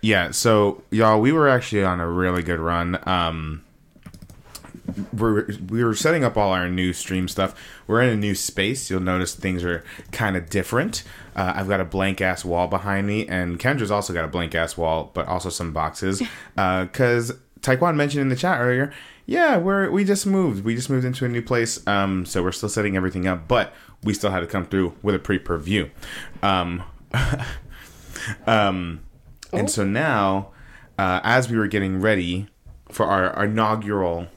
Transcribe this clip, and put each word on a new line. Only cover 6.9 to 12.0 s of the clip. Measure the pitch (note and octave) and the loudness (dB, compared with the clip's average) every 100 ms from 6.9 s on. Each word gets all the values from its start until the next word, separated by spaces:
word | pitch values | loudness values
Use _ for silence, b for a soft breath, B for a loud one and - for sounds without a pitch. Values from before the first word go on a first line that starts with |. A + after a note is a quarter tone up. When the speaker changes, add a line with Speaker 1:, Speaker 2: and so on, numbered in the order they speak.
Speaker 1:
stream | F2 - F#2 F#2 | -2 -2 -2 -2
stuff. | - F#2+ - B B - | 0 -2 -2 B B 0
We're | A2 | 2
in | B2 | 4
a | A2 | 2
new | G#2 | 0
space. | F#2+ - - G2 C3 - | -2 -4 -2 -2 -2 -2
You'll | F#2 | -2
notice | F#2 F#2 F2+ | 0 0 -2
things | - G2 F#2 | -4 -4 -2
are | F2 E2+ - B B | -2 -4 -6 B B
kinda | - A2 F#2+ | -4 -2 -2
different. | E2 G2+ F2+ A#2 F3+ A3 - B B - | -2 -4 0 0 0 -4 -10 B B -4
Uh, | F#2 - | -2 -2
I've | G2 | 0
got | G2 | 0
a | |
blank-ass | F2 F#2+ | 0 0